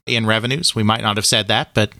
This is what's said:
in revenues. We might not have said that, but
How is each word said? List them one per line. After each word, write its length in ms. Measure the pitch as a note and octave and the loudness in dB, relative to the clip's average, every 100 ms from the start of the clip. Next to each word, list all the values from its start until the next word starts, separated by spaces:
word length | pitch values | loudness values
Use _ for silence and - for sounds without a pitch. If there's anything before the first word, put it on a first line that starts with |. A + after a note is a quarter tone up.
| - | -4
in 200 | A#2+ A2 | -2 0
revenues. 480 | A2 A#2+ C#3+ - | 0 -2 -2 -2
We 100 | A2+ | 0
might 180 | G#2+ A2 | 0 2
not 160 | A2 G#2 | 0 -2
have 80 | - | 0
said 240 | A2 G#2 | 0 2
that, 240 | G#2+ D3+ | -2 0
but 180 | A2+ G#2+ | -2 -2